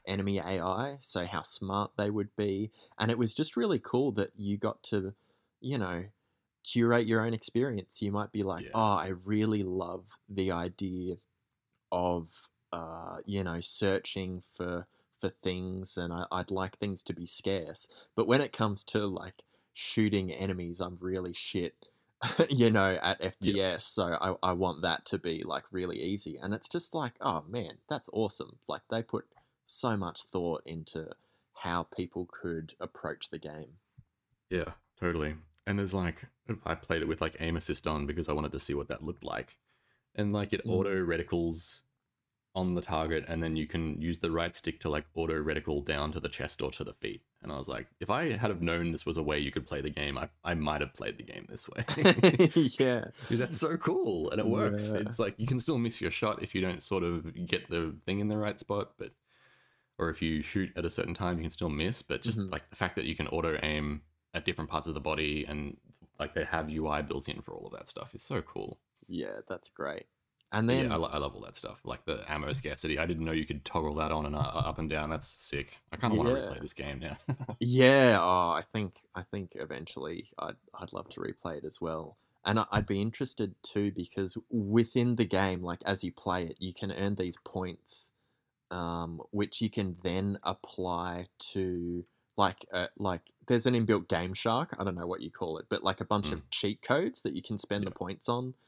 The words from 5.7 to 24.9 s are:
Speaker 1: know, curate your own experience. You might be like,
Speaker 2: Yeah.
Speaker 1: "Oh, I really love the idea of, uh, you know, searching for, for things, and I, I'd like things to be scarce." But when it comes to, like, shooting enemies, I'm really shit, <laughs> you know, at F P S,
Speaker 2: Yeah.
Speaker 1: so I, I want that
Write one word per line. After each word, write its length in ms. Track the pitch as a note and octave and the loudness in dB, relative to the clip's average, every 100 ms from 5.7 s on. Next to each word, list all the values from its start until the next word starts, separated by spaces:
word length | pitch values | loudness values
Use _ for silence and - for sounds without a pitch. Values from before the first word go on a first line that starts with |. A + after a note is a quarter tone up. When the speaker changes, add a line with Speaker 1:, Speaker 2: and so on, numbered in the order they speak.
| C3+ | -2
Speaker 1:
know, 280 | F#2 F2 G2 - _ _ _ _ | -2 -4 -6 -12 _ _ _ _
curate 440 | - A#2+ A#2 A#2+ A2 | -2 4 6 6 6
your 140 | A2+ A2+ | 4 4
own 80 | |
experience. 680 | A2+ - A#2 C3+ G#2+ - - | 0 -2 0 2 0 -6 -4
You 100 | G#2 | -2
might 200 | G2+ G#2 | 0 -2
be 120 | G#2+ | -2
like, 240 | G2 F2 A#2 | -2 -2 -2
Speaker 2:
Yeah. 60 | |
Speaker 1:
"Oh, 220 | A2+ A2 G2 | 2 4 4
I 100 | F2+ | 0
really 540 | F2+ F#2 G#2+ A2 G#2+ | -4 0 2 4 2
love 540 | F#2+ F#2 F2 F#2 F#2 - - | 0 -2 -4 -6 -12 -20 -8
the 220 | G2 F#2+ | -2 0
idea 680 | E2+ F2 F2+ F#2+ F2+ F2+ F2 _ _ _ _ _ _ _ | 0 -2 -4 -4 -4 -4 -6 _ _ _ _ _ _ _
of, 580 | F2+ F2+ F2 E2 - - _ _ | 2 2 2 -2 -10 -14 _ _
uh, 460 | F2 E2 - - - - | -8 -8 -10 -10 -10 -4
you 180 | G2 | -2
know, 160 | F2+ E2+ | -2 -2
searching 800 | - - G2+ F#2+ - G2 F#2 F2+ | -2 0 4 2 0 -6 -6 -6
for, 460 | - - F2+ F2 E2+ _ _ - | -10 -8 -4 -4 -8 _ _ -6
for 120 | F#2+ | -6
things, 680 | - F#2 F2+ F#2 F#2 F#2 - | -4 -4 -2 -4 -6 -6 -4
and 160 | F2 | -4
I, 120 | E2+ F2+ | -4 -4
I'd 200 | F#2 F2+ | -4 -2
like 260 | F#2 F#2+ - | -2 -4 -4
things 260 | G#2 F#2+ | -4 -4
to 100 | - | -6
be 120 | F2 F2 | -8 -6
scarce." 600 | - G2 G2 D#2 D#2+ - - - - | -4 0 -2 -2 -8 -12 -14 -4 0
But 120 | G2+ | 6
when 140 | C3 | 6
it 120 | C#3 | 4
comes 300 | - A2 G2 - | 2 0 0 -2
to, 200 | G#2+ G2+ | 0 0
like, 360 | F#2 F#2 - - _ _ | -4 -8 -14 -20 _ _
shooting 580 | - - - G#2+ G2+ F#2 | -10 -2 4 6 4 0
enemies, 480 | D#2+ F#2+ F2+ F2 E2+ | -2 -2 -2 -4 -4
I'm 160 | F2+ F2+ | -6 -4
really 340 | F2+ F#2 F2+ | -4 -2 -2
shit, 540 | F2 - G2 F2 - - _ _ - | -6 -4 -2 -2 -4 -20 _ _ -6
<laughs> 280 | - - - | 0 4 6
you 200 | C3+ A#2 | 8 8
know, 280 | G#2+ G2 F#2 | 8 6 4
at 160 | F2+ G2 | 2 2
F 180 | F#2 - | 0 0
P 200 | F#2+ G2 | 2 4
S, 240 | F#2+ D#2+ - | 2 2 2
Speaker 2:
Yeah. 0 | |
Speaker 1:
so 320 | - F2 E2 F#2+ F2+ | 4 2 2 0 2
I, 60 | F#2 | 2
I 40 | |
want 280 | F2+ F#2 D2+ | 2 2 2
that 220 | F2 | 2